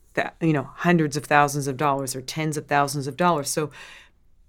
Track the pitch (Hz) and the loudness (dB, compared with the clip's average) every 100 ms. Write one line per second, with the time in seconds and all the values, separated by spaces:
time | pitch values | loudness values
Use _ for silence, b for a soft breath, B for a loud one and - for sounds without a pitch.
0 | _ - - - 165 151 127 - 175 175 | _ -4 -4 -2 0 0 -2 -4 2 2
1 | 151 147 - 147 143 147 139 131 151 139 | 2 -2 2 4 4 2 -4 -2 0 0
2 | 135 131 135 160 156 151 - 143 139 143 | -4 -8 -8 -4 -2 -4 0 0 2 -2
3 | 139 127 175 160 135 - 147 B B B | -6 0 2 2 -2 -4 -4 B B B
4 | B _ _ _ | B _ _ _